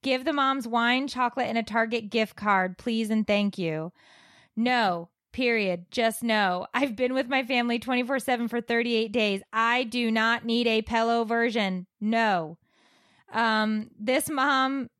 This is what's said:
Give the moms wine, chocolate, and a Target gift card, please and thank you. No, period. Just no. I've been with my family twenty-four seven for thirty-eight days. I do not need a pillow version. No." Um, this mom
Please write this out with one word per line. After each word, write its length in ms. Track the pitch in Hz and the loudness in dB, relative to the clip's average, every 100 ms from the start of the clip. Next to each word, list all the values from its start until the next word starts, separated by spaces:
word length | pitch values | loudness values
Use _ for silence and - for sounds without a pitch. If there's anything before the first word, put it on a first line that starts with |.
Give 220 | 269 262 254 | 0 -2 0
the 80 | |
moms 340 | 294 269 269 226 | 0 0 0 -2
wine, 400 | 226 233 254 277 | 0 2 0 -2
chocolate, 400 | 254 247 240 233 | -2 -2 -2 -2
and 100 | 226 | -2
a 60 | |
Target 460 | 220 220 226 233 214 | -2 -2 0 -2 -2
gift 260 | 233 214 - | -2 -2 -2
card, 420 | 208 196 185 185 | 0 2 2 -4
please 320 | - 226 220 | -4 -2 0
and 160 | 220 214 | 0 2
thank 320 | 208 202 190 | 2 0 -2
you. 340 | 170 156 160 _ - - - - _ - | -4 -4 -6 _ -20 -20 -20 -20 _ -2
No, 540 | 233 247 214 170 170 _ _ | 0 2 2 0 -6 _ _
period. 540 | - 247 233 196 175 175 | -2 0 2 0 -2 -4
Just 320 | - 226 220 | 0 0 0
no. 440 | 233 214 196 180 - | 0 2 2 0 -2
I've 220 | 240 277 208 | -2 -2 0
been 180 | 247 | -2
with 140 | 262 247 | 0 0
my 140 | 262 | -2
family 360 | 247 254 240 240 | 0 0 0 -2
twenty-four 400 | 233 247 240 269 | 0 -2 0 -2
seven 280 | 240 240 233 | 0 -2 0
for 120 | 240 | -4
thirty-eight 500 | 233 233 240 226 226 | 0 0 2 0 0
days. 280 | 220 214 196 - | 0 0 0 -4
I 300 | 220 226 247 247 | 0 2 2 0
do 260 | 247 233 | 0 0
not 320 | 220 226 233 226 | 2 2 0 0
need 220 | 233 240 | 0 2
a 140 | 220 | 2
pillow 420 | 220 226 233 233 | 0 0 2 2
version. 640 | 220 233 233 226 202 185 180 _ | 0 0 2 0 -2 -2 -8 _
No." 580 | 214 226 226 185 156 165 _ _ _ _ _ _ _ | 0 2 2 2 -2 -12 _ _ _ _ _ _ _
Um, 580 | 226 233 220 214 214 214 - | -2 0 2 0 -2 -6 -8
this 320 | 214 262 302 | 0 0 0
mom 600 | 285 269 269 262 277 233 _ | -2 2 2 0 -2 -6 _